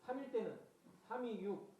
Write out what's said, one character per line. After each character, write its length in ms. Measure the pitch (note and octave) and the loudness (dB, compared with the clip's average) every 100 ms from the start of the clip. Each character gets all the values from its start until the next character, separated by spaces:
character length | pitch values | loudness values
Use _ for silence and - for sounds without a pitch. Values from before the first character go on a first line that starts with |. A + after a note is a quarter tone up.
삼일 260 | - C4+ C4+ | 0 -2 2
때는 280 | A3+ G3 - - - - - - | 4 2 -2 -10 -20 -20 -20 -4
삼 200 | A#3+ B3 | -2 0
이 160 | G3+ | 0
육 260 | G3 F#3 - - | 2 0 -2 -16